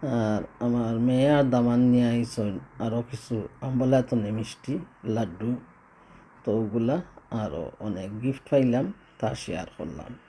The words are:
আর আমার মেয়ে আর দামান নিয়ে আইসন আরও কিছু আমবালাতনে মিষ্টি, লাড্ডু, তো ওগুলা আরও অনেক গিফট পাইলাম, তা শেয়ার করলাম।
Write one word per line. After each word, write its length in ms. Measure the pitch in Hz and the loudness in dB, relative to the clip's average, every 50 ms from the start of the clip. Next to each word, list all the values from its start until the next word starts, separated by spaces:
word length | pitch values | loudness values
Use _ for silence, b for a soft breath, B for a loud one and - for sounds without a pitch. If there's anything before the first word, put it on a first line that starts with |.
আর 400 | - 139 127 117 113 107 107 101 82 - - - | -4 -2 0 0 0 2 0 -2 -4 -6 -10 -6
আমার 400 | 113 120 120 120 117 113 117 113 | -2 0 0 0 0 0 0 0
মেয়ে 300 | 117 123 127 127 135 143 | 2 2 4 4 4 4
আর 140 | 147 143 139 | 6 4 4
দামান 360 | 131 120 123 120 120 120 120 | 4 4 4 4 4 4 6
নিয়ে 260 | 123 123 123 123 123 | 6 6 6 6 4
আইসন 540 | 120 117 120 120 117 - - 110 104 98 92 - - - - | 4 2 0 0 -2 -2 -4 -2 -2 -2 -6 -10 -14 -10 -6
আরও 240 | 104 113 110 120 117 - | -4 -4 -2 -4 -4 -6
কিছু 360 | 127 117 - - 120 110 101 - - - | -10 -12 -8 -6 -4 -4 -4 -6 -12 -10
আমবালাতনে 720 | - 135 131 127 131 127 135 131 123 - - 120 107 104 | -8 -2 0 0 2 4 4 4 4 2 0 0 0 0
মিষ্টি, 480 | 107 110 110 - - - - - 135 170 170 - - _ - | -2 -4 -4 -8 -10 -14 -8 -6 -6 -6 -6 -10 -18 _ -6
লাড্ডু, 520 | 110 110 110 113 95 85 92 104 117 123 120 - - - _ _ _ B B B B B B B B - - - | -4 -2 -2 -2 -4 -6 -6 -4 -4 -4 -4 -6 -16 -20 _ _ _ B B B B B B B B -20 -10 -4
তো 140 | - 104 110 | -2 0 0
ওগুলা 440 | 113 107 101 120 113 117 139 170 180 - - - _ _ | 0 -2 -2 -2 0 0 0 -2 -4 -8 -16 -20 _ _
আরও 400 | - 113 107 98 71 78 82 - - - | -6 -4 -4 -4 -4 -6 -8 -8 -10 -8
অনেক 420 | - 107 101 90 95 95 104 110 | -8 -6 -6 -6 -6 -8 -8 -6
গিফট 280 | 120 131 135 135 - - | -4 -4 -4 -4 -6 2
পাইলাম, 440 | - 139 135 123 117 123 151 185 202 - - - _ _ | 2 4 4 4 4 2 0 -2 -6 -10 -16 -20 _ _
তা 160 | - 110 - | -4 -4 -4
শেয়ার 320 | - - - 90 85 90 - - - | -4 -8 -8 -6 -6 -8 -10 -10 -10
করলাম। 380 | - 78 80 - - - 123 - _ | -10 -10 -8 -10 -12 -14 -14 -18 _